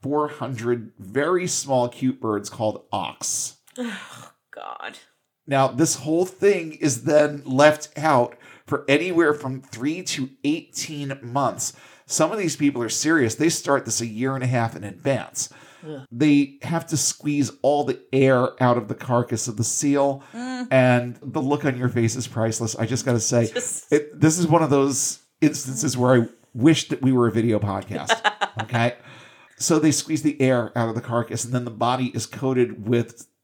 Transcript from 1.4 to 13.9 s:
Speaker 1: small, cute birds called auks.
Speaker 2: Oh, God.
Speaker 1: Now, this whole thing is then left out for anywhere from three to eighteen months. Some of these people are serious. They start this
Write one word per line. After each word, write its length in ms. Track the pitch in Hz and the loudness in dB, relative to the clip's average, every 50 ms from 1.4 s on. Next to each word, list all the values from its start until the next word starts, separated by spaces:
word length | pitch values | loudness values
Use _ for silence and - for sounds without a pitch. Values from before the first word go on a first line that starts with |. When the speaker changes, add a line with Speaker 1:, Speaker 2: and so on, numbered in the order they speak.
| 185 175 | 0 -2
Speaker 1:
small, 400 | - - - 139 135 127 120 120 | -4 -4 -4 0 0 0 0 0
cute 320 | - - 135 127 127 - | -2 -2 -2 -2 -2 -2
birds 300 | - 110 107 101 98 - | -2 -2 -2 -2 -4 -6
called 340 | - - 113 107 - - - _ | -6 -4 -2 -2 -2 -4 -8 _
auks. 640 | - 101 87 64 - - - - - - - - - _ _ _ - - | -6 -6 -6 -6 -8 -8 -8 -6 -6 -6 -6 -8 -10 _ _ _ -12 -10
Speaker 2:
Oh, 540 | 247 233 202 185 - - - - - - _ _ _ _ - | -10 -8 -8 -12 -14 -16 -20 -20 -20 -20 _ _ _ _ -20
God. 440 | - - - 62 - - - - - - _ _ _ _ _ _ _ _ | -18 -16 -14 -14 -12 -14 -14 -16 -16 -20 _ _ _ _ _ _ _ _
Speaker 1:
Now, 220 | - 139 135 135 127 | -2 2 2 2 2
this 280 | - 120 165 - - - | 2 2 2 2 0 -2
whole 280 | - 156 156 170 185 | -4 -2 0 0 0
thing 480 | 185 - - 190 202 202 180 165 160 - | -2 -2 0 2 2 2 2 0 -8 -8
is 300 | - - 151 123 117 120 | -2 -2 -2 -2 -2 -2
then 400 | 147 147 151 147 147 147 143 135 | 2 4 4 4 4 0 -4 -8
left 440 | 135 127 131 143 151 151 151 - - - 143 | -2 2 4 6 6 4 2 -4 -14 -10 -4
out 380 | 147 160 143 123 120 - - - - - - - _ | 0 2 4 4 2 0 -2 -12 -20 -20 -20 -16 _
for 180 | - 147 - - - | -4 -4 -2 0 2
anywhere 440 | 139 151 170 185 175 165 170 147 147 | 2 2 2 0 0 2 2 2 2
from 280 | 147 139 131 131 127 | 0 -4 -8 -8 -10
three 400 | 131 - - 107 127 151 160 180 180 | -12 -14 -12 -6 -6 -4 -4 -6 -6
to 260 | - - 147 127 131 - _ - | -8 -6 -6 -6 -8 -8 _ -4
eighteen 720 | 143 156 175 170 _ - - - - 156 143 143 135 135 135 | -2 -2 -4 -4 _ -12 -12 -10 -10 -8 -8 -8 -8 -10 -10
months. 520 | - 120 123 139 147 151 95 - - - - - - - - - _ - | -10 -6 -4 -2 -2 -2 -2 -4 -8 -10 -10 -12 -20 -20 -20 -20 _ -6
Some 240 | - - - 330 | -2 0 0 0
of 60 | - 427 | 0 -2
these 180 | 381 160 135 | -2 -4 -2
people 260 | - 147 143 139 123 | 0 0 0 0 0
are 80 | 120 110 | -2 -4
serious. 460 | - - - 156 160 156 123 110 - | -2 -2 0 2 4 4 4 2 2
They 140 | - 151 170 | 2 2 2
start 360 | 160 - - - 139 135 135 | 0 0 0 0 0 0 0
this 160 | 120 | -2